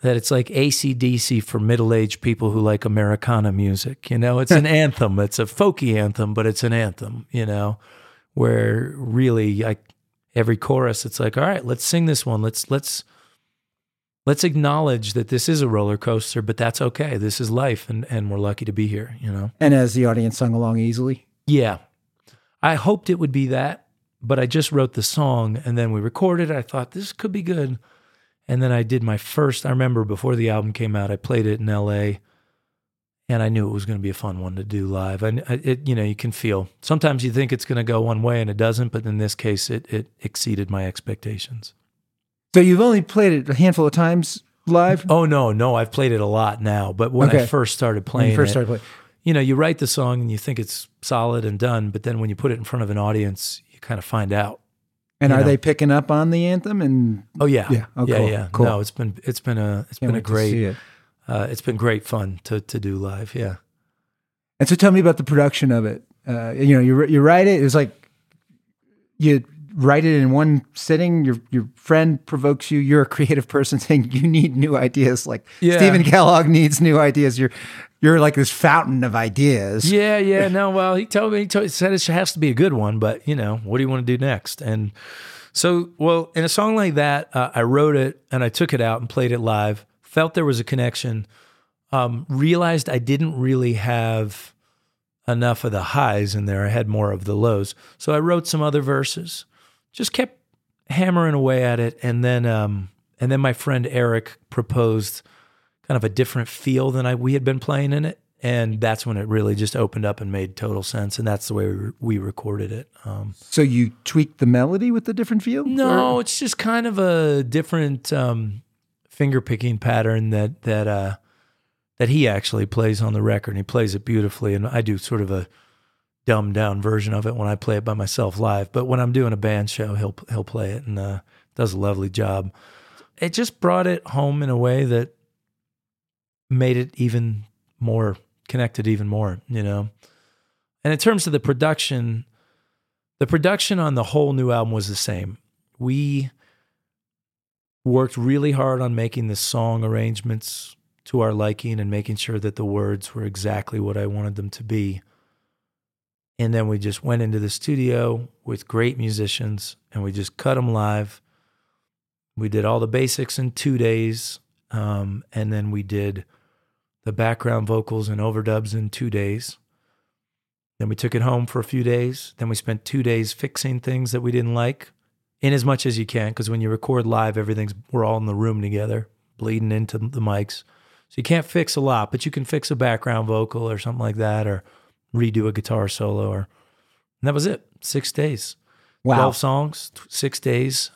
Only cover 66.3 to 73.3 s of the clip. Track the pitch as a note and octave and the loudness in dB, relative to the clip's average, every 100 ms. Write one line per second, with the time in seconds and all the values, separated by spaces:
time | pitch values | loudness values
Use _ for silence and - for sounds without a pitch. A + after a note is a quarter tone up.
66.3 | A#2 A2+ B2+ C#3 C3+ B2+ C3 D3 D3 D3 | -6 -6 2 6 8 6 4 4 6 8
67.3 | F3 G3 F3+ C3+ D3 C3+ - _ _ _ | 8 6 6 4 4 2 -4 _ _ _
68.3 | _ _ _ _ _ _ _ _ - D3+ | _ _ _ _ _ _ _ _ 2 4
69.3 | C#3 A#2 - - F3+ C3 D3 D#3+ D3+ C3 | 4 2 -14 -12 2 4 6 6 6 6
70.3 | C3+ D#3 C#3+ - - - D#3 F3 E3+ C3+ | 4 4 4 0 -8 0 2 4 2 2
71.3 | A#2 - B2+ A2 - - D#3+ D#3+ C#3+ - | 0 -2 -2 -2 -8 2 4 4 2 -2
72.3 | D3 C#3+ C#3 - D3 C#3 D3 C#3 - D3 | 0 0 0 0 0 4 4 4 2 2